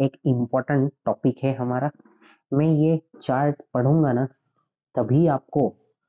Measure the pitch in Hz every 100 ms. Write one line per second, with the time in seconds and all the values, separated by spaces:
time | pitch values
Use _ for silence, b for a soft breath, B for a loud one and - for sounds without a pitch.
0 | 135 - 165 123 120 131 123 143 139 -
1 | - 104 135 123 135 127 123 127 143 -
2 | b b b b b 139 160 151 156 160
3 | - - - 131 147 143 - 123 127 160
4 | 147 123 131 _ _ _ _ _ _ -
5 | 110 135 170 135 - 147 113 - _ _